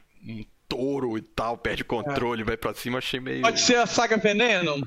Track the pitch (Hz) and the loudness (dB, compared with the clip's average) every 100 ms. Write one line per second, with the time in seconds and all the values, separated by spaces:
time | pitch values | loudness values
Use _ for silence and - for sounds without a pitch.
0 | _ _ - 110 101 _ - 131 135 139 | _ _ -14 -12 -14 _ -8 -4 -2 -2
1 | 127 113 - - 113 120 113 - - 120 | -2 -4 -6 -4 -2 -2 -4 -4 -2 -4
2 | 143 139 120 117 110 113 117 104 117 127 | -2 -2 -2 -2 -2 -2 -4 -4 -4 -4
3 | - 131 127 131 220 226 - 240 233 - | -4 -6 -6 0 0 2 4 4 4 2
4 | 233 220 214 208 240 196 170 143 | 2 4 4 4 4 4 2 -2